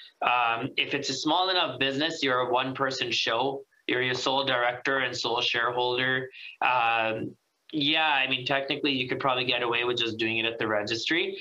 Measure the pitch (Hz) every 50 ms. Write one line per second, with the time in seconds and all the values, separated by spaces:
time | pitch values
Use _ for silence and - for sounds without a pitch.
0 | - - _ - - 127 123 123 120 117 113 113 131 135 - 147 139 135 151 147
1 | 143 - 131 - - 156 160 180 185 190 185 180 165 139 127 123 135 135 135 139
2 | 156 165 165 - 143 135 127 123 127 127 120 127 131 135 127 135 139 131 131 -
3 | 127 117 113 - - 120 113 117 135 139 135 139 - _ _ _ _ - 123 127
4 | 127 127 127 127 - 135 131 139 135 131 131 123 120 123 123 - - 139 135 135
5 | 127 123 120 120 - 120 117 120 120 - - 120 117 123 120 123 123 123 123 123
6 | 127 131 131 127 131 - - - - - - - - 127 127 123 117 117 117 113
7 | 113 113 110 110 104 - - _ _ _ _ _ _ - 156 151 139 143 160 160
8 | 160 156 143 135 131 131 131 127 127 139 139 135 135 139 147 - - 147 135 127
9 | 127 127 131 - - 131 127 127 127 127 123 120 123 117 120 120 120 123 123 120
10 | 117 113 107 113 113 113 113 113 113 113 113 - 120 107 110 104 104 110 117 113
11 | - - 160 175 196 196 196 -